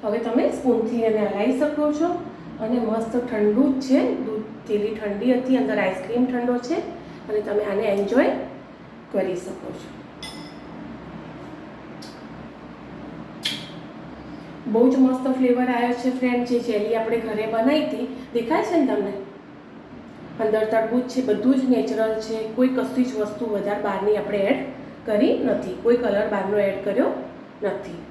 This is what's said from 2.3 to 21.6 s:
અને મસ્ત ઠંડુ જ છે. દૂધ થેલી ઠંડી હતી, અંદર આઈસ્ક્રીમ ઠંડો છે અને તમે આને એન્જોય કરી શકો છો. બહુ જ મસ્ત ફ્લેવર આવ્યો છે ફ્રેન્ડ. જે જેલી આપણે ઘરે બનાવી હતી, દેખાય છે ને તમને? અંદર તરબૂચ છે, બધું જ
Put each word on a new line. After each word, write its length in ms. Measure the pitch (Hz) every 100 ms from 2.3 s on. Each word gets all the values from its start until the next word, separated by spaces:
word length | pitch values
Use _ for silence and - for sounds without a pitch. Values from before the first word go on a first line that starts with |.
| - - -
અને 140 | 220 247
મસ્ત 340 | 220 220 226 247 240
ઠંડુ 340 | 220 208 208 285
જ 140 | 262 -
છે. 120 | 269 - - 208
દૂધ 200 | 214 220 - -
થેલી 260 | 208 208 220
ઠંડી 340 | 214 202 247 247
હતી, 180 | 262 262
અંદર 220 | 214 214
આઈસ્ક્રીમ 460 | 185 - - 233 254
ઠંડો 240 | 247 240 247 240
છે 100 | 349 - - - - -
અને 100 | 214 214
તમે 160 | 208 208
આને 140 | 196 220
એન્જોય 400 | 196 196 240 370 - - - - - - - -
કરી 260 | - 185 185
શકો 260 | - - - -
છો. 100 | - - - - - - - - - - - - - - - - - - - - - - - - - - - - - - - - - - - - - - - - - - - - - - - - -
બહુ 140 | 220 262
જ 40 | 262
મસ્ત 280 | 254 254 262 254
ફ્લેવર 320 | 254 240 254 240
આવ્યો 240 | 240 247
છે 80 | 262 247
ફ્રેન્ડ. 260 | 254 240 247
જે 120 | 240 -
જેલી 260 | 208 220 226
આપણે 180 | 226 233 226
ઘરે 260 | 208 214
બનાવી 320 | 226 240 302 269
હતી, 220 | - 247 - -
દેખાય 360 | 240 226 330 -
છે 100 | 349
ને 80 | 254
તમને? 200 | 208 196 196 - - - - - - - - - - - - 220
અંદર 200 | 214 220
તરબૂચ 340 | 226 226 247 247
છે, 160 | 262 247
બધું 320 | 208 254
જ 100 | 262